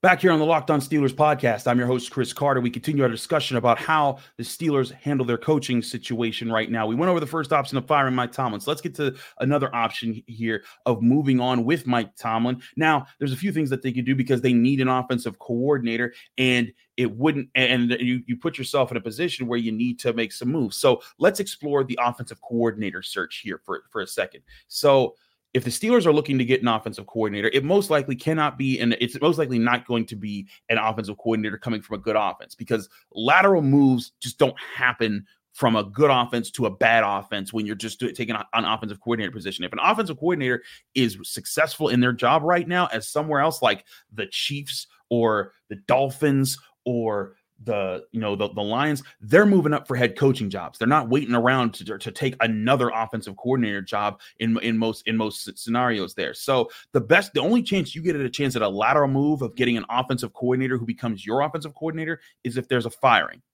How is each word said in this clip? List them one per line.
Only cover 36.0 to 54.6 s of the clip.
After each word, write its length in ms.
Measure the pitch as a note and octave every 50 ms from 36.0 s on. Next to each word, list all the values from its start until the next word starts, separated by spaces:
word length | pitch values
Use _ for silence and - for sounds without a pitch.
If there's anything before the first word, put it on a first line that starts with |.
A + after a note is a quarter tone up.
| D3 D3
offense 400 | C3+ B2+ A#2+ A#2+ - A#2+ A#2 -
to 160 | - - B2
a 60 | G#2+
bad 320 | F#2+ - - A2+ A2+ A#2 A2
offense 480 | G2+ G2+ G2 G2 - A2 G2+ F#2+ G2 -
when 140 | A2+ G#2+ G#2
you're 80 | G#2+
just 240 | F#2+ G#2+ A2 - -
do-, 120 | B2+ A2+
taking 220 | - - B2 G#2+ A#2
on 120 | G#2+ G#2 - -
an 120 | A#2 A2
offensive 340 | F2 A2 A2 - G#2+ G#2 G2
coordinator 320 | _ A#2 A#2 A2+ A2 F#2
position. 320 | - A2 D#2+ F#2+ F#2 - F2+
If 100 | F2+ -
an 60 | A2+
offensive 380 | - F3 G#3+ G3+ A3+ F3 D#3 C3+
coordinator 460 | D3 E3+ F3+ D#3 C#3 B2+ B2 A#2+ - - - - _ _ _
is 240 | C3 B2+ A#2 G2 G2
successful 680 | - - - - G2 - - - D#3 D#3 - - D#3 D3
in 100 | A2+ B2
their 140 | B2 B2 B2
job 280 | A#2 - A#2+ C#3 D#3+
right 260 | D3 D#3+ F3+ F3 F3 E3
now 200 | F3 F3+ F3+ -
as 200 | - A2 G#2+ -
somewhere 340 | - D3+ D3+ D#3 D3+ C#3
else, 200 | C#3 C3 B2+ -
like 240 | - A2+ G2+ G2 - _ - - _ _
the 140 | - G#2+ G#2
Chiefs 600 | G2 - - - - C#3+ C#3+ C#3 C3+ - - - _ _ _ _ _
or 420 | A#2+ A#2+ A#2 A2+ G#2+ G#2 G2 G2 _ _ _ _
the 60 | G#2+ G2 _ -
Dolphins 720 | A#2+ C3 C#3 C3+ C3 - - D3+ C#3 C3+ C3+ C3 C3+ - _ _ _ _ _
or 520 | B2 B2 A#2+ A2+ A2 G#2+ G2+ G2 G2 - _ _ _ _ _ G#2+
the, 380 | G#2+ A2 G#2 G2 F#2+ F2+ - - _
you 80 | - A2+
know, 160 | A2 G#2 G2+
the, 140 | G2 G#2+ G2+
the 120 | - G2+
Lions, 420 | G#2 G#2 G#2+ A#2+ C#3 D3+ D3+ C#3 - - - _
they're 240 | - G#2 A#2 F3 G#3+
moving 260 | G#3 G3+ F#3 D#3 D3+
up 160 | D3+ C#3+ - -
for 80 | C3
head 220 | B2 B2+ A#2+ - -
coaching 320 | C#3+ C3+ C3 C3 A2+ G2
jobs. 280 | F#2+ G2 F2 D#2 _ -
They're 80 | A2+
not 220 | A2+ C#3+ D#3 C3 A2+
waiting 260 | A#2+ C#3 D3 G#2+ A#2+
around 420 | A#2+ A#2 B2 C3 C3 B2 A2+ G2
to, 220 | - G2+ F#2+ G#2+ -
to 140 | - A2+
take 240 | - - - C3+ C3 -
another 480 | A#2 A2+ A2+ G#2+ G#2+ A#2+ C3+ C3+ B2+ A#2+ -
offensive 440 | A2 A2+ A2 - A2+ - - F#2+ -
coordinator 440 | - B2 C3 C3+ A#2+ G#2+ G2+ G2+
job 380 | F#2+ - - G#2 G#2 G#2 G2+ - - - _ _
in, 180 | A2+ A2+ A2+
in 200 | A2+